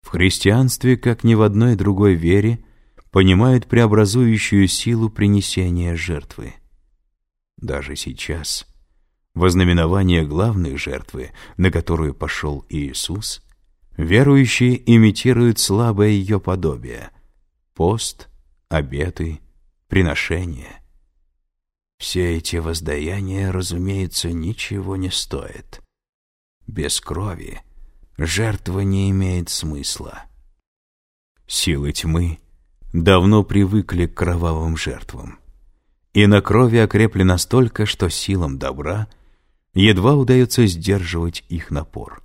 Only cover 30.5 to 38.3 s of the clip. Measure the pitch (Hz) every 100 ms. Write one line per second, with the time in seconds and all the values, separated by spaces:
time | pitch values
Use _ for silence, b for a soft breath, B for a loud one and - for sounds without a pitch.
30.5 | _ _ _ _ _ _ _ _ _ _
31.5 | - - 71 71 - 82 80 87 80 _
32.5 | _ _ _ - 85 85 92 95 107 95
33.5 | 101 95 104 92 87 85 - 87 87 85
34.5 | 80 82 80 - 64 - - - - -
35.5 | _ _ _ _ _ _ 104 101 104 -
36.5 | 104 127 117 110 104 110 92 92 90 -
37.5 | 127 120 - 107 - 90 - -